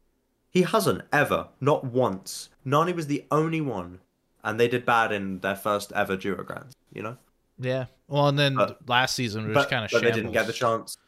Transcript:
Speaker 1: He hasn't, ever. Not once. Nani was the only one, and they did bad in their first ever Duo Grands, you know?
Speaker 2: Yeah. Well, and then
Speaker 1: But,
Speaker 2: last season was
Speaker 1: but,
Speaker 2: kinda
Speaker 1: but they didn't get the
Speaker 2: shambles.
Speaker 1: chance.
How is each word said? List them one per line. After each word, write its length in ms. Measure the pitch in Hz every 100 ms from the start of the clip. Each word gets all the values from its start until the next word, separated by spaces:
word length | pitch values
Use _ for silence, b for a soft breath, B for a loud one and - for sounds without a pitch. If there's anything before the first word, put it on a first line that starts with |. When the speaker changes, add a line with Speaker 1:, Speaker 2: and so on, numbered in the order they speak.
| _ _ _ _ _
Speaker 1:
He 120 | 180
hasn't, 400 | 175 226 165 90 -
ever. 360 | 143 120 85 80 -
Not 240 | 127 147
once. 640 | 131 120 120 95 - - - _
Nani 280 | 131 147 170
was 140 | 170 143
the 180 | 143 -
only 300 | 147 160 160
one, 400 | 143 104 87 90 _ _ _ _
and 160 | 110 107
they 100 | 120
did 180 | 120 123
bad 260 | 117 110
in 280 | 104 98 92
their 160 | 95 98
first 360 | 107 104 -
ever 240 | 104 95 95
Duo 260 | 98 92
Grands, 300 | 92 - 127 - _
you 80 | -
know? 160 | 107 131 _ _ _ -
Speaker 2:
Yeah. 280 | 127 131 127 _ -
Well, 200 | 143 143
and 100 | 139
then 160 | 143
Speaker 1:
But, 340 | 131 107 - -
Speaker 2:
last 280 | 123 127 -
season 320 | 120 107 107
was 60 |
Speaker 1:
but, 140 | 110 139
Speaker 2:
kinda 200 | 127 104
Speaker 1:
but 100 | 117
they 100 | 117
didn't 200 | 110 113
get 140 | 113 110
the 80 |
Speaker 2:
shambles. 420 | - 120 113 -
Speaker 1:
chance. 20 | -